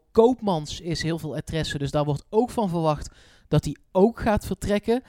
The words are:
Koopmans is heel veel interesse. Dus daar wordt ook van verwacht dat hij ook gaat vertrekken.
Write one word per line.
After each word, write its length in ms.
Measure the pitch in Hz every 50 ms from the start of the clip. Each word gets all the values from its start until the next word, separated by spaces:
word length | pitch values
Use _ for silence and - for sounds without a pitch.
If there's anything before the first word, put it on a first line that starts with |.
| _ _
Koopmans 720 | _ 220 226 247 262 - 214 208 180 156 147 - - -
is 200 | 170 175 156 - -
heel 160 | 156 165 160
veel 160 | 151 151 120
interesse. 420 | 156 - - - 160 151 - -
Dus 140 | 139 143 139
daar 140 | 139 147 147
wordt 200 | 147 143 - - _
ook 200 | - 220 247 233
van 200 | - 247 214 180
verwacht 400 | 165 175 160 156 151 143 - - - _ _ _ _ _ _
dat 160 | _ 151 151 -
hij 120 | 147 143 - _ _
ook 280 | - 190 190 233 226 -
gaat 260 | - 226 208 - -
vertrekken. 560 | - 190 - - 185 208 208 - 233 226 262 -